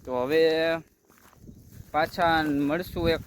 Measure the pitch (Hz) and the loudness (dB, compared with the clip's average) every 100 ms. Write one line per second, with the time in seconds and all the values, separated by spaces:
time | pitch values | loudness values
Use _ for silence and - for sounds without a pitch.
0 | - 127 127 160 160 160 165 165 - _ | -8 -4 0 4 4 4 0 -2 -8 _
1 | _ _ - - - - - - - 151 | _ _ -20 -20 -20 -20 -20 -20 -6 -2
2 | 165 - 170 160 151 143 143 165 180 180 | -2 0 2 2 0 0 0 -2 -4 -2
3 | 165 160 | 0 0